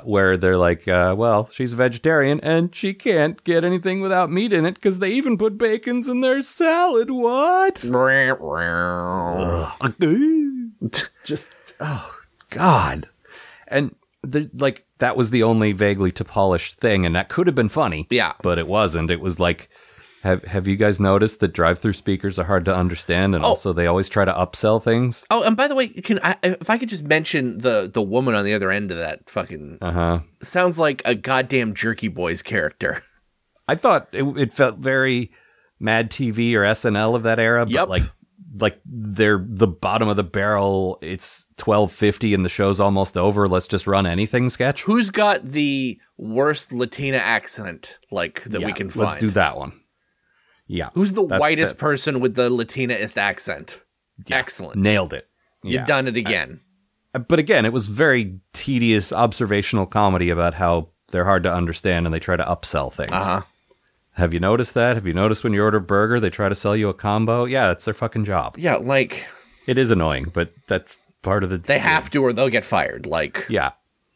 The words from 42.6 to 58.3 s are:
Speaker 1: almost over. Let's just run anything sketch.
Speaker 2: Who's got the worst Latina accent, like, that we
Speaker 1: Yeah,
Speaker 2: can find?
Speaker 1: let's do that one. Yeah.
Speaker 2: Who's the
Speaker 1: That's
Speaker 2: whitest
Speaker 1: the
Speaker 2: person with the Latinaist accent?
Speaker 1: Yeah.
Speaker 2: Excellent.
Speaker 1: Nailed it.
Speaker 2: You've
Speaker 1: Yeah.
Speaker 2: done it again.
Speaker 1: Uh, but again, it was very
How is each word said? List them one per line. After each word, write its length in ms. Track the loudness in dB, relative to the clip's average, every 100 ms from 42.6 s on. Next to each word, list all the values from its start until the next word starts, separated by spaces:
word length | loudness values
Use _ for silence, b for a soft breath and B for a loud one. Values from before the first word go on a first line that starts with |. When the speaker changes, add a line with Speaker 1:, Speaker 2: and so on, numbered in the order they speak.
| 0 4
Speaker 1:
almost 360 | 2 2 0 0
over. 300 | 2 2 2
Let's 200 | 2 0
just 180 | -4 0
run 200 | 0 2
anything 420 | 0 0 0 -2
sketch. 340 | 0 -2 -2
Speaker 2:
Who's 260 | 0 0 0
got 400 | 0 0 0 -2
the 480 | -2 -2 -2 -4 -8 b -14
worst 540 | -6 0 0 0 -4
Latina 460 | -4 -4 -4 -4 -2
accent, 800 | 0 -2 -4 -12 -12 -12 -18 -20 -10
like, 320 | -6 -6 -8 -8
that 160 | -6
we 60 | -6
Speaker 1:
Yeah, 40 |
Speaker 2:
can 180 | -6 -6
find? 200 | -2 -2
Speaker 1:
let's 80 | 0
do 100 | 0
that 260 | 2 0 0
one. 160 | -12 -16 _ _ _ _ _ _ _ _ -8
Yeah. 220 | -6 -4
Speaker 2:
Who's 200 | 0 0
the 120 | 2 0
Speaker 1:
That's 140 | 2
Speaker 2:
whitest 340 | 2 2 -2
Speaker 1:
the 60 | -2
Speaker 2:
person 400 | -2 0 -2 0
with 160 | 0 0
the 140 | 0
Latinaist 680 | 0 -4 -4 -4 -2 -4 -2
accent? 600 | -2 -4 -8 -10 -12 -20 _ _ _ -16 -4
Speaker 1:
Yeah. 120 | -4
Speaker 2:
Excellent. 380 | -2 -8 -6 0
Speaker 1:
Nailed 360 | 2 2 0
it. 120 | -8 -14 _ _ _
Speaker 2:
You've 100 | -6
Speaker 1:
Yeah. 120 | -4 0
Speaker 2:
done 220 | 0 0
it 100 | -2
again. 420 | -2 -2 -4 -10 _ _ _ _ _
Speaker 1:
Uh, 60 | -8
but 200 | 0 2
again, 260 | 4 4 4
it 60 |
was 140 | 0 -2
very 520 | 2 4 4 0